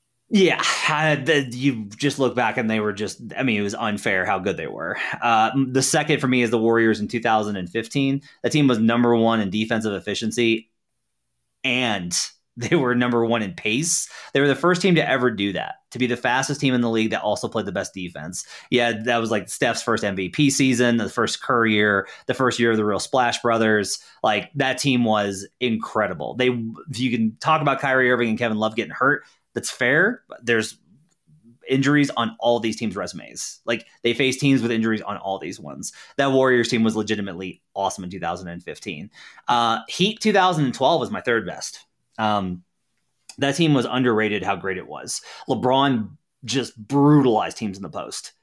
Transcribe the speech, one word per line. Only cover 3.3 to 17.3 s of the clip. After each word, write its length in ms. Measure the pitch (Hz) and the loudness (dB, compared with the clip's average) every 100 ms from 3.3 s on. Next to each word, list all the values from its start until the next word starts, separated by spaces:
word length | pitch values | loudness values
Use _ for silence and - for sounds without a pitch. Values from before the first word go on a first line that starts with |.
| - | -4
I 60 | |
mean, 160 | 131 104 | 0 0
it 40 | |
was 120 | 101 | -2
unfair 500 | 104 110 104 113 95 | -2 -4 -2 -2 0
how 140 | 92 95 | 0 -2
good 180 | 95 82 | -2 -4
they 100 | 76 | -6
were. 300 | 50 85 101 - - | -8 -8 -6 -6 -4
Uh, 300 | 120 113 110 139 131 | 2 2 2 2 0
the 140 | 131 | 0
second 380 | 127 160 151 143 | 2 0 0 0
for 80 | 131 | 2
me 140 | 127 | 2
is 80 | 117 | 2
the 80 | 113 | 2
Warriors 420 | 113 113 110 104 | 4 4 4 2
in 80 | 104 | -2
two 120 | 120 | -2
thousand 360 | 117 110 104 98 | 0 0 0 -4
and 120 | 87 | -6
fifteen. 540 | 113 113 143 135 139 - _ | -6 -4 -2 0 -2 -6 _
That 100 | 120 | 0
team 140 | 151 139 | 4 4
was 120 | 113 | 4
number 380 | 113 120 120 117 | 2 4 4 4
one 240 | 113 113 | 4 2
in 80 | 98 | 0
defensive 420 | 107 110 113 110 | -2 -2 -2 -2
efficiency, 760 | 95 104 101 113 117 117 113 - _ _ _ _ _ _ _ _ _ | -4 -4 -4 -4 0 2 0 -4 _ _ _ _ _ _ _ _ _
and 500 | 131 123 123 101 87 - - - | -4 -2 -2 -2 -4 -6 -6 -12
<laughs> 180 | _ - | _ -12
they 200 | 117 165 | 0 2
were 180 | 123 | 2
number 300 | 120 123 120 117 | 2 2 2 2
one 160 | 117 | 0
in 100 | 101 | -2
pace. 580 | 87 107 120 170 - - - - | -6 -2 -2 -2 -4 -6 -12 -4
They 80 | 139 | 2
were 80 | 143 | 2
the 60 | |
first 260 | 135 175 175 | 4 2 2
team 140 | 190 | 4
to 120 | 165 80 | 4 2
ever 240 | 131 123 | 2 2
do 220 | 110 101 | 0 -2
that, 240 | 87 - - _ | -2 -6 -10 _
to 80 | 120 | -4
be 80 | 123 | -2
the 100 | 120 | 0
fastest 460 | 127 127 135 147 | 0 0 -2 -2
team 100 | 139 | 0
in 100 | 127 | 2
the 80 | 120 | 2
league 200 | 113 110 | 0 0
that 120 | 107 | -2
also 260 | 107 | -2